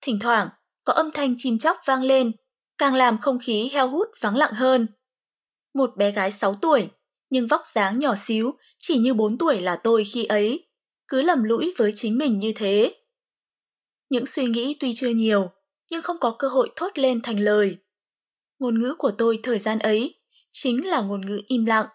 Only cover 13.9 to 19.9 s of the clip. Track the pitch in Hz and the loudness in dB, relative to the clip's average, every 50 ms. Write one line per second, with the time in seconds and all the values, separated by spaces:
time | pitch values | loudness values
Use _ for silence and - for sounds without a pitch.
13.9 | _ _ _ _ 277 240 247 269 - - 269 247 226 226 233 269 294 - - 262 | _ _ _ _ -4 -2 -2 -4 -4 -4 -2 0 0 -2 -2 -4 -4 -4 -4 -4
14.9 | 233 233 269 247 233 226 226 220 214 202 196 175 _ _ _ _ _ _ _ _ | -4 -2 -2 -2 0 0 2 2 2 2 0 -2 _ _ _ _ _ _ _ _
15.9 | 320 330 320 - 349 339 - 233 226 - - 269 254 262 240 - - - 339 381 | -10 -8 -6 -6 -6 -2 -2 -2 -2 -2 -4 0 2 0 0 0 -2 -8 -8 -8
16.9 | - - 269 262 254 233 226 240 226 202 208 208 208 208 208 196 170 - _ _ | -4 0 0 0 0 0 -4 -4 -4 0 2 2 4 4 2 2 -2 -6 _ _
17.9 | _ _ _ _ _ _ _ _ _ _ _ _ _ _ 269 247 233 226 233 247 | _ _ _ _ _ _ _ _ _ _ _ _ _ _ -4 -2 0 0 0 -2
18.9 | 302 339 - 277 202 - 233 233 226 220 220 247 240 208 190 220 220 220 - 220 | -4 -2 -2 -2 0 2 0 0 0 -2 -2 -4 -4 -2 -2 -2 -4 -2 0 0